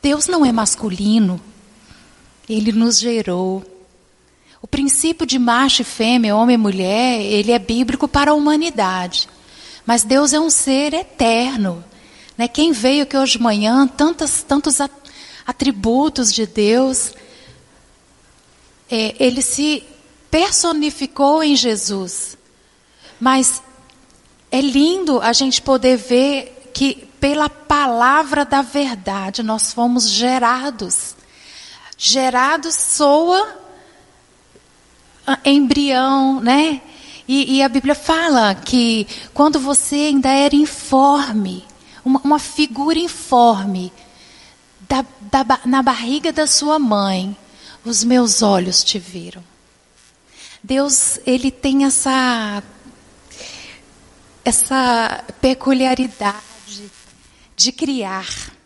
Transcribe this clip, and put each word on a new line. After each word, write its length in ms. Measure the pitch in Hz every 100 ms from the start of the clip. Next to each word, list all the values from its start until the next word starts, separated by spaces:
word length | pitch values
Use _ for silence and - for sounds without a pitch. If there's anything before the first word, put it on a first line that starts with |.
Deus 260 | 285 294 302
não 180 | 349 277
é 60 |
masculino. 880 | 226 214 - 220 185 202 226 202 180 - - _ _ _ - _ _ _ _ _
Ele 240 | 220 214
nos 280 | 220 233 226
gerou. 640 | 233 233 208 180 185 190 190 - - _ _ _ _ _ _ _
O 60 | -
princípio 580 | - 277 - 320 330 311
de 140 | 262
macho 420 | 240 233 269 -
e 40 | 233
fêmea, 500 | - 226 247 220 208
homem 180 | 233
e 40 | 240
mulher, 640 | 208 190 185 208 254 240
ele 320 | 202 208 208
é 60 | 233
bíblico 500 | 196 233 247 - 285
para 220 | 285 285
a 60 | 302
humanidade. 920 | 294 302 330 262 190 185 180 - - - - - - -
Mas 200 | - 233
Deus 280 | 220 262 285
é 80 | 302
um 120 | 320
ser 420 | - - 269 294
eterno, 920 | 311 381 - 233 226 247 262 196 170 170 - - - - -
né? 100 | 240
Quem 240 | - 320
veio 300 | 262 240 285
aqui 160 | 285 269
hoje 220 | 269 220
de 20 |
manhã, 460 | 233 208 214 247 277
tantas, 560 | - 302 330 302 -
tantos 360 | - 285 302 277
at-, 120 | 277 - - - - - -
atributos 840 | 247 269 202 202 240 302 294 233
de 140 | - 214
Deus, 680 | - 208 233 262 254 - - - - - - _ _ _ _ _ _ _ _ _ _ _ _ _
é, 240 | 233 220 -
ele 220 | 262 247
se 420 | - - 294 294 - - _ _ _
personificou 1120 | 311 381 - 349 311 302 - 269 - 277 302
em 120 | 311 277
Jesus. 840 | 240 214 - 202 180 - - - _ _ _ _ _ _ - -
Mas 400 | 240 262 254 - - - - _ _ _ _ _ _
é 100 | 247
lindo 580 | 277 262 302 370 339 254
a 140 | 208
gente 300 | 233 269 247
poder 340 | - 262 254 254
ver 720 | - 247 269 277 - - - -
que 320 | 277 - - _
pela 300 | 277 294 302
palavra 960 | - - 294 285 233 247 285 302 294 285
da 160 | 277
verdade 800 | 277 285 277 233 185 196 190 196
nós 320 | 220 220 -
fomos 340 | - 240 247 220
gerados. 1040 | - 240 254 240 254 269 226 185 - - - _ - - - - - - -
Gerados 800 | - 269 262 247 262 320 320 311
soa, 840 | - - 294 294 339 370 427 - - - - _ _ _ _ _ _ _ _ _ _ _ _ _ -
ah, 140 | 269 -
embrião, 960 | 277 269 285 285 262 262 269 269 269
né? 400 | 233 269 311 277 - - - - -
E, 300 | 269 269 269
e 80 |
a 60 | 269
Bíblia 260 | 269 262 285
fala 580 | - 320 339 269 214
que 540 | 196 - 247 233 226 208 - -
quando 260 | - 294 302
você 360 | 262 285 - 285
ainda 340 | 302 277 262
era 240 | 269 285
informe, 1120 | 285 302 - - 269 277 285 277 220 190 185 - - - -
uma, 160 | - 269
uma 160 | 277 294
figura 640 | - - 302 233 285 330
informe, 920 | 339 - - 247 240 208 196 185 180 - - - - - - _ _ _
da, 240 | 190 262 262 - 202
da 120 | 269 240
ba-, 160 | 233 247
na 160 | 269
barriga 520 | 262 240 233 285 320
da 120 | 311 311
sua 320 | - 294 311
mãe, 580 | 262 208 196 190 190 202 - - - -
os 200 | 226 226
meus 380 | 233 254 233 -
olhos 420 | 214 196 180 180
te 160 | - 214
viram. 440 | 175 180 170 180 170 _ _ _ _ _ _ _ _ - - -
Deus, 560 | 196 262 285 277 - - -
ele 240 | 254 262
tem 360 | - 277 269 277
essa, 760 | 262 - 262 254 240 214 208 202 - - - _ _ _ - - - - - - _ - - - _
essa 800 | - - - 269 254 233 226 - - -
peculiaridade 1040 | 262 262 - 262 262 254 254 - 202 208 - - 208 202 202 - - _ _ _ _ -
de 160 | -
criar. 840 | - 302 269 196 190 185 - - -